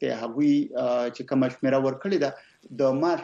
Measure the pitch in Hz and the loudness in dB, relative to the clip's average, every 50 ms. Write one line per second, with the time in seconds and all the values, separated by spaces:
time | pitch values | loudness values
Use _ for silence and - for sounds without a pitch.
0 | 139 127 117 113 117 117 117 143 147 143 143 143 143 - 127 127 127 123 123 123 | -4 -4 -4 -4 -6 -6 -2 2 2 4 4 2 0 -2 -2 -2 -2 0 0 0
1 | 120 120 - - 127 - 139 131 131 123 - - - 131 135 135 135 135 131 - | -2 -4 -6 -8 -6 -2 0 2 2 0 0 -2 0 2 2 2 2 0 -2 -2
2 | - 196 196 160 147 135 - - - _ _ _ - - 127 120 135 131 131 143 | -2 -2 0 0 0 -2 -4 -8 -16 _ _ _ -20 -10 -2 0 0 2 2 2
3 | 160 175 170 160 | 0 0 0 -2